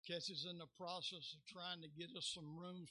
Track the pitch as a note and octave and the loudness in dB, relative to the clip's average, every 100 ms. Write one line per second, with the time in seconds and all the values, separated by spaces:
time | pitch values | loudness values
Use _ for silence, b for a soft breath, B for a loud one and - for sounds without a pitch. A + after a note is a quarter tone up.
0 | - F3 - E3 F3 F3 D#3+ - F3+ F3+ | 2 0 2 0 -2 -4 -6 -4 -2 2
1 | - F3+ C3 D#3 - F3+ F3 F3 D#3+ D3+ | 0 -2 -6 -6 -8 -2 0 0 -2 -2
2 | E3+ E3 E3 F3+ D3+ D#3+ F3+ F3+ E3 | 0 4 4 4 0 0 0 0 -2